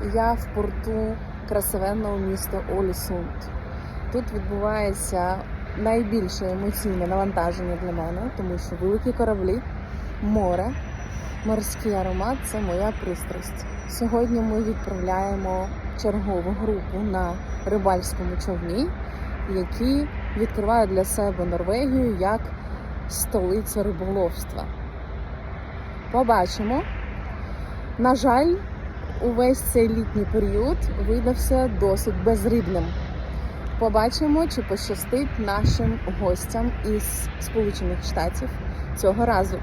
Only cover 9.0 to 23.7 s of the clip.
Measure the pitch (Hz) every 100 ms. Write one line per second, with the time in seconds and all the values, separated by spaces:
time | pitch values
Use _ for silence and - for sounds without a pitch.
9 | 254 233 226 208 185 220 - - - -
10 | - - 208 214 190 175 208 277 - -
11 | - - - - 214 220 214 - 220 202
12 | 185 185 202 269 - 214 202 175 208 214
13 | 196 175 - 180 - - - - - -
14 | 233 233 240 233 220 214 220 214 - 190
15 | 180 185 196 196 190 185 190 - - -
16 | 214 208 202 185 175 202 214 202 175 185
17 | 214 185 180 180 - - - 208 190 185
18 | - - 180 180 - 180 170 185 320 -
19 | - - - - - 190 180 - 240 277
20 | 294 - - 208 220 - 208 233 208 185
21 | 196 - 202 180 175 170 175 220 277 262
22 | 247 196 190 220 - - - - - -
23 | - - - 214 180 202 208